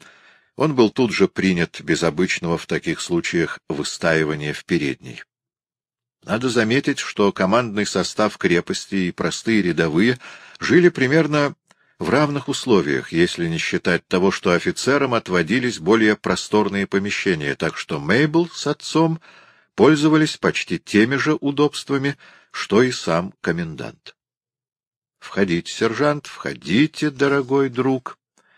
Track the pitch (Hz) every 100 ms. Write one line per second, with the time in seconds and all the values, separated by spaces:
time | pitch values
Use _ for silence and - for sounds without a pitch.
0 | - _ _ _ _ - 156 131 107 -
1 | 117 92 95 - 95 87 82 - 78 78
2 | 85 76 92 - 85 82 - 78 85 78
3 | - 85 - 87 76 - - 73 71 -
4 | 85 80 76 76 73 71 - 85 71 64
5 | 64 58 - _ _ _ _ _ _ _
6 | _ _ - 110 127 120 110 131 147 127
7 | - - 101 - 92 117 120 101 101 95
8 | 87 - 107 - 95 85 - 95 - 98
9 | 90 - 87 - 113 110 87 78 82 78
10 | 117 127 - - - - - 156 175 135
11 | 127 156 151 151 143 - _ _ _ _
12 | 82 131 147 143 143 135 131 98 73 65
13 | - 82 85 - 82 82 - 87 95 85
14 | - 92 95 - 95 87 90 - 127 143
15 | 135 113 - 90 80 123 123 82 80 113
16 | 107 104 - 90 - 107 101 98 98 98
17 | 101 - 101 80 71 67 82 - - 78
18 | 73 117 156 165 170 - 143 151 - 160
19 | 165 165 - - - _ _ - 127 151
20 | 156 156 151 - 92 - - 90 - 104
21 | 113 135 147 151 143 139 147 - - 139
22 | 139 - - - _ - - 101 127 117
23 | - 85 95 - 92 85 82 67 57 -
24 | - _ _ _ _ _ _ _ _ _
25 | _ _ - 95 98 85 - - 113 110
26 | 147 147 - - - 67 - 107 151 -
27 | 151 131 139 139 127 139 135 120 131 131
28 | - - _ _ _